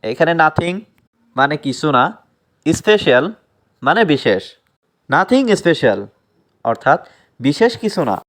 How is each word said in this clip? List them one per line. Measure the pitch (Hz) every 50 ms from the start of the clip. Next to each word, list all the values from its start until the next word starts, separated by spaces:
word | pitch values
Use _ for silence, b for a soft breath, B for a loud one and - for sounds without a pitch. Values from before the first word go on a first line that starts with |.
| - -
এখানে | - - 165 165 170 165 160
nothing | 156 - - 170 175 180 196 220 _ _ _ _ _ _ _ _ _ _ -
মানে | 135 143 151 147 -
কিছু | 143 127 - - 156 139 123
না, | 127 165 220 - _ _ _ _ _ _ _ _ _ 151 165 -
special | - - 214 208 - - 127 123 139 180 220 _ _ _ _ _ _ _ _ _ -
মানে | 135 160 220 226 170 147
বিশেষ। | 131 - 120 101 92 - - - _ _ _ _ _ _ _ _ _ _ _ 131
Nothing | 151 185 - 254 262 269 240 208 -
special | - 170 165 - - 123 101 98 101 - _ _ _ _ _ _ _ _ _ _ _ 113
অর্থাৎ | 117 - - 135 147 180 b b b b b b b b 117
বিশেষ | 135 147 - 226 240 233 - -
কিছু | 214 - - 156 120
না। | 98 - -